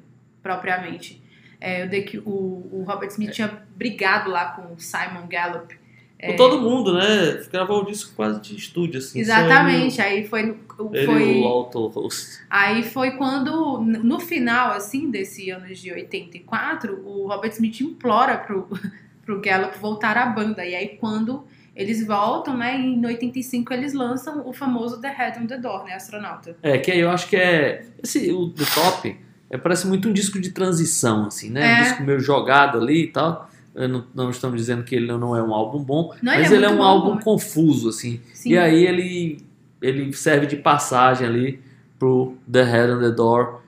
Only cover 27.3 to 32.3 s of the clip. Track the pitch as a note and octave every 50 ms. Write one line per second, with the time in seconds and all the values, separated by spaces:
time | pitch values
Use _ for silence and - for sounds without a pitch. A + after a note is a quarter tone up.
27.3 | G#3 F#3 F3+ F3+ E3+ D#3 C#3 A#2 - - - - - - - - - C#4+ G#3 D#3
28.3 | E3+ F#3 F3 E3+ - D#3 C#3+ - - D3+ E3 F#3 - - - A2 - - - -
29.3 | _ _ _ _ C3 C3 - E3+ F3 E3+ F#3+ F#3+ F#3+ F#3+ F#3+ A3+ G3+ G3 G3+ G3
30.3 | - F#3+ F3+ F#3 - F#3 F#3 F#3 F3 D#3+ D#3+ - - - - A#2 G#2+ G#2+ G#2 G#2
31.3 | - - - A2 A#2 C#3 D3+ A#3 A#3 A#3 A#3+ B3+ B3+ - C#3 C#3 C#3 C3+ A#2+ C#3